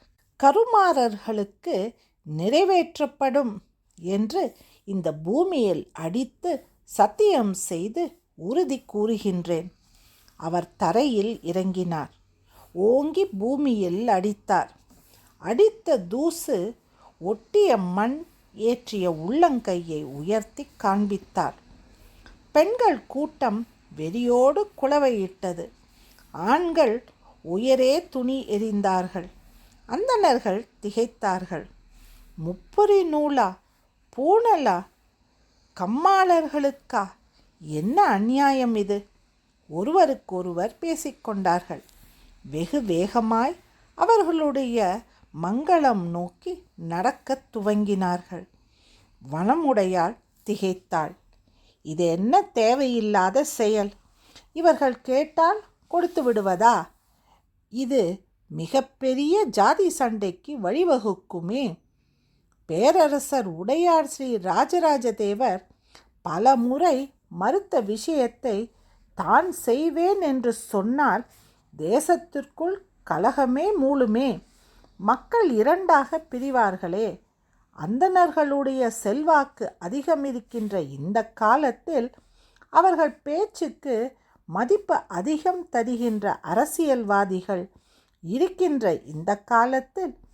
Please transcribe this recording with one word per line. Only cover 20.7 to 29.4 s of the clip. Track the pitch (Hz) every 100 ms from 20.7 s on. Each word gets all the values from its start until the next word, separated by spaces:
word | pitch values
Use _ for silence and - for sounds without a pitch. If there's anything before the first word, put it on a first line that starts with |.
| -
காண்பித்தார். | 202 196 208 196 - - 143 - - - - _ - _ - - _
பெண்கள் | 294 339 480 415 254 -
கூட்டம் | 262 302 - 247 208 233 _ _ 151
வெறியோடு | 156 220 240 240 262 359 415 -
குளவையிட்டது. | 269 294 269 226 185 - 190 170 165 _ _ _ _ _ _
ஆண்கள் | 139 185 285 349 330 262 233 - _ _ _
உயரே | 156 185 254 262 254 302 349
துணி | 262 247 269 -
எறிந்தார்கள். | 208 220 202 196 185 180 185 170 -